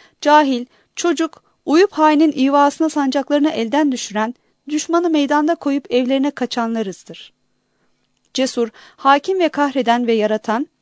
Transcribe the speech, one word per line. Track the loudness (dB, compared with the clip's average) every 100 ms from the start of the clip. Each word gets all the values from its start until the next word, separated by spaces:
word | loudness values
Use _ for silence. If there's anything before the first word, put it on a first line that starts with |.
| _ _
cahil, | 2 4 4 -2 -6 _ _ -6
çocuk, | -4 -2 -4 -8 _ _ 0
uyup | 2 2
hainin | 2 2 4 2 2 2
ivasına | 4 2 2 -2
sancaklarını | 0 -2 -2 0 0 0
elden | -2 -2 0 0
düşüren, | -2 -6 -4 -4 -6 _ _ -8
düşmanı | -6 -2 -2 0
meydanda | 0 2 0 0 -2
koyup | -2 -4 -2
evlerine | -2 0 0 -2
kaçanlarızdır. | -4 -6 -4 -4 -4 -6 -10 -16 -20 -20 _ _ _ _ _ _ _ _ _ _
Cesur, | -4 -2 -2 -4 -6 -20 -4
hakim | 2 2 0 0
ve | 0
kahreden | 0 -2 0 0 0 0
ve |
yaratan | 0 0 -2 -2 -4 -4 _